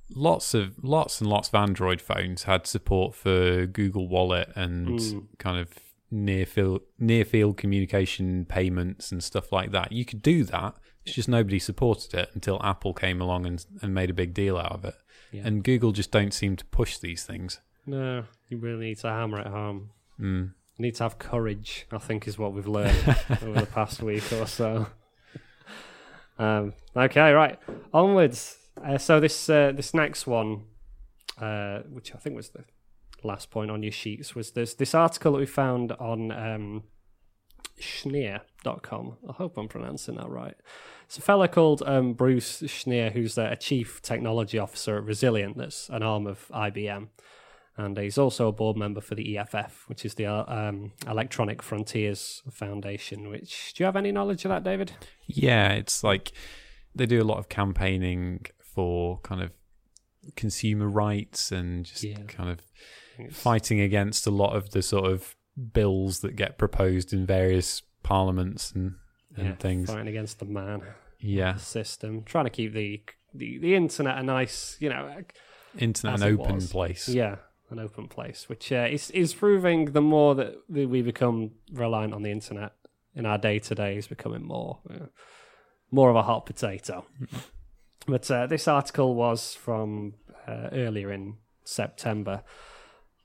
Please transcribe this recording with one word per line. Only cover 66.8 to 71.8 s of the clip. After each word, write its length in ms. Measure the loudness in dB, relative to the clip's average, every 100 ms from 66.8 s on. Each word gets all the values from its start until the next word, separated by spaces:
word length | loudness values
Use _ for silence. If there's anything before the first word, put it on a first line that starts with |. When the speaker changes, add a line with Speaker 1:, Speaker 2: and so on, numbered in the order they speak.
| 2 2 0
Speaker 1:
in 140 | 0 2
various 560 | 4 4 4 2 -4 -10 _
parliaments 680 | 0 2 2 0 -2 -6 -8
and, 220 | -4 -4 -6 _ _ _ -6
and 120 | -6
Speaker 2:
Yeah, 60 | -4
Speaker 1:
things. 340 | -2 -2 -2
Speaker 2:
fighting 180 | -4 -6
against 300 | -6 -8 -10
the 80 | -8
man. 360 | -6 -6 -8 -10 -18 -20 _
Speaker 1:
Yeah. 320 | -2 0 0
Speaker 2:
The 60 | -2
system. 600 | -6 -8